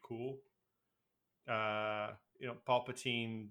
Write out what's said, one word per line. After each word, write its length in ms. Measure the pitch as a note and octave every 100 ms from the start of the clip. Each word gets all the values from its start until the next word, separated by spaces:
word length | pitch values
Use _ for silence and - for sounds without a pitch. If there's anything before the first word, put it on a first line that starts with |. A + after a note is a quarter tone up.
| -
cool. 320 | A2+ B2+ C3+ - _ _ _ _ _ _ _ _ _ -
Uh, 640 | A2 A2 G#2+ G#2+ G#2+ G#2 G#2+ _ -
you 80 | C3
know, 80 | A#2 -
Palpatine 800 | B2+ B2+ B2+ C3 A#2 A2+ A2+ G#2+